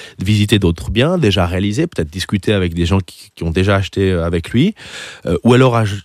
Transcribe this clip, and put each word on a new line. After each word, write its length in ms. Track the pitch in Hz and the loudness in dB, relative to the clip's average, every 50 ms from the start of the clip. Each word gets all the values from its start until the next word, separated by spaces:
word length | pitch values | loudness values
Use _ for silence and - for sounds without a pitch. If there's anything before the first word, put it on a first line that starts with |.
| - - - - | -14 -18 -12 -6
de 60 | 95 | -2
visiter 320 | 92 107 104 104 101 113 101 | 0 2 2 2 2 2 2
d'autres 300 | 95 87 85 - - - | 2 2 0 -2 -4 -4
biens 260 | 92 110 127 160 185 180 | -2 0 0 0 0 0
déjà 260 | 139 104 95 98 87 | 2 2 2 2 0
réalisés, 400 | 87 90 92 101 101 104 127 165 175 | 0 -2 -2 -2 -2 -2 -2 -4 -4
peut-être 220 | - - 85 76 | -4 -6 -6 -6
discuter 440 | 78 92 - - - 95 - - 107 | -6 -8 -6 -4 -4 -2 0 0 0
avec 200 | 98 92 87 82 | 0 0 -2 -2
des 120 | 85 87 85 | -2 0 0
gens 120 | 98 95 | 0 0
qui, 300 | 90 - - - - - _ | -2 -4 -10 -20 -20 -20 _
qui 80 | - 82 | -8 -6
ont 80 | 85 | -2
déjà 240 | 80 92 92 101 101 | 0 0 2 2 2
acheté, 360 | 98 98 - - 95 98 95 | 0 0 -2 -2 0 0 0
euh, 140 | 92 85 82 | 0 0 0
avec 240 | 85 87 85 - - | -2 -2 -2 -2 0
lui, 240 | - 117 160 208 220 - - - - - - - - - - - | 0 2 2 2 0 -4 -12 -18 -16 -16 -16 -16 -18 -10 -6 -4
euh, 100 | 87 - - | -2 0 4
ou 100 | 113 123 | 4 6
alors 220 | 127 131 131 117 117 | 6 6 4 4 2
ach-, 240 | 110 98 101 98 | 0 0 -2 -6